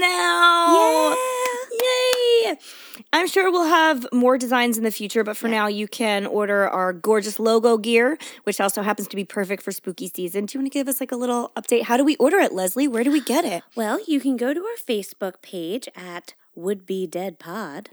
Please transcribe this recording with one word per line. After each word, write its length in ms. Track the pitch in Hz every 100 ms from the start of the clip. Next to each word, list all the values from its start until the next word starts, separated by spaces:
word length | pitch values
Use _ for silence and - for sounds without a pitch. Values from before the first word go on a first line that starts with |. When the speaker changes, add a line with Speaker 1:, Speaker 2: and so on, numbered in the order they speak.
Speaker 1:
now. 1120 | 359 359 349 349 349 339 339 330 330 320 311
Speaker 2:
Yeah. 40 | 508 508 494 508 494 523 453 508 508 508 494 480 466 440
Speaker 1:
Yay. 60 | 311 - - - - -
I'm 140 | 311 349
sure 220 | 392 370
we'll 160 | 349 320
have 380 | 330 320 277 247
more 240 | 247 247 262
designs 380 | 247 247 240 226
in 60 |
the 60 | 220
future, 320 | - 208 226
but 120 | 214 214
for 100 | 233
Speaker 2:
Yeah. 60 |
Speaker 1:
now 120 | 220 208
you 180 | 208 214
can 380 | - 226 202 196
order 420 | 208 202 202 196
our 240 | 185 185
gorgeous 460 | 175 208 220 202 202
logo 380 | 220 226 233 226
gear, 400 | 214 233 247 311 - -
which 160 | - 202
also 220 | 196 214
happens 240 | 202 208 202
to 80 | 196
be 80 |
perfect 380 | 185 214 190 196
for 80 | -
spooky 380 | 190 - 175 185
season. 320 | - 180 190 208
Do 100 | 269
you 40 |
wanna 100 | 269
give 180 | 285 269
us, 120 | 262
like, 120 | 254
a 40 | 247
little 360 | 247 240 240 -
update? 260 | - 240
How 140 | 233 240
do 80 |
we 120 | 285 285
order 220 | 254 381
it, 140 | 277
Leslie? 360 | 185 185 240 294
Where 160 | 226
do 60 | 240
we 80 | 302
get 240 | 233 269
it? 180 | 339 175 - -
Speaker 2:
Well, 240 | 214 294 427
you 140 | 285
can 160 | 269 247
go 160 | 247
to 80 | 302
our 160 | 403 466
Facebook 640 | - 214 190 - 196 -
page 460 | - 190 165 240 -
at 400 | - 180 175 - - _ -
Would 300 | 180 202 185
Be 200 | 190 175
Dead 320 | 175 190 175
Pod, 520 | - 196 180 147 214